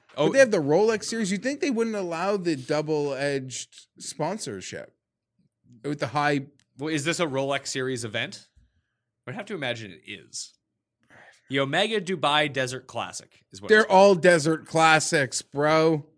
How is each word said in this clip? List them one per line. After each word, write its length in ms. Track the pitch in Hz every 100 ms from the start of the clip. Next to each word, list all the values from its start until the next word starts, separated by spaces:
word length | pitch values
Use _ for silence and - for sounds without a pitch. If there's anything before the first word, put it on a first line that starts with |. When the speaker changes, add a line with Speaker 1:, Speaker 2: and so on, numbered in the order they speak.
| _ -
Speaker 1:
Oh, 120 | 156
Speaker 2:
they 60 | 269
have 120 | 254
the 60 | 202
Rolex 420 | 139 165 220 220
series. 280 | - 226 190
You'd 100 | 196
think 180 | 247 285
they 100 | 302
wouldn't 260 | 220 226 208
allow 400 | 180 165 196 208
the 180 | 175 143
double-edged 1300 | 123 151 151 151 143 135 143 139 131 - - - - -
sponsorship 960 | - - 156 214 - 98 - 80 - _ _ _ _ _ _ _ _ 120
with 140 | 143 147
the 100 | 139
high 380 | 147 147 143 139 _ _ -
Speaker 1:
Well, 160 | 151
is 100 | 156
this 140 | 147 165
a 60 | 160
Rolex 420 | 131 139 139 -
series 360 | 139 131 127
event? 420 | 113 113 135 - - _ _ _ _ _ _ _ -
I'd 80 |
have 120 | 196 -
to 80 |
imagine 360 | 190 127 117 104
it 100 | 85 -
is. 440 | 95 - - - _ _ _ _ _ _ - - _ -
The 120 | 139
Omega 400 | 139 165 220 214
Dubai 520 | 170 175 143 151 151
Desert 340 | 135 127 127 -
Classic 560 | 113 90 - - _ _
is 80 | 95
what 80 | -
Speaker 2:
They're 120 | 214
Speaker 1:
it's 80 | 220
called. 100 | 185
Speaker 2:
all 160 | 202
desert 520 | 180 175 170 147 156 -
classics, 760 | 160 160 156 - 160 127 -
bro. 640 | - 139 151 160 160 156 -